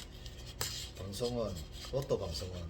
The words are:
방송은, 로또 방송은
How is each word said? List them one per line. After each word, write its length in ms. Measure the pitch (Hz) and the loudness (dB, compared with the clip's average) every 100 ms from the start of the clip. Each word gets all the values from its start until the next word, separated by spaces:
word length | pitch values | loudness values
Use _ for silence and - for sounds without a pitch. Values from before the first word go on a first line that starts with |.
| - - - - - - - - - - | -4 -8 -8 -8 -6 -2 0 0 -4 -4
방송은, 540 | 95 104 120 120 104 85 - - - | -4 2 2 4 2 0 -4 -6 0
로또 260 | 135 135 113 | 2 4 4
방송은 360 | 90 80 92 90 | 4 0 0 -2